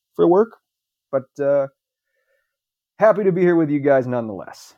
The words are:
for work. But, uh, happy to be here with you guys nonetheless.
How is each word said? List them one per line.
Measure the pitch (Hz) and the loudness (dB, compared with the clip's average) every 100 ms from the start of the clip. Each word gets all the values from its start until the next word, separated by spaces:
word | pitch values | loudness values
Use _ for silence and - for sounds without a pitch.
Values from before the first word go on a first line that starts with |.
| _ | _
for | - 170 | 0 2
work. | 180 226 - _ _ _ _ - | 2 0 -6 _ _ _ _ -8
But, | 135 135 - | -8 -8 -6
uh, | 139 143 135 _ _ _ _ _ _ _ _ _ _ _ _ - | -2 -2 -2 _ _ _ _ _ _ _ _ _ _ _ _ 0
happy | 190 190 | 2 2
to | 196 | 0
be | 175 | 2
here | 175 170 | 2 2
with | 151 | 0
you | 147 | 0
guys | 143 135 123 | 2 0 0
nonetheless. | 123 113 92 - - - | -6 -6 -12 -16 -20 -20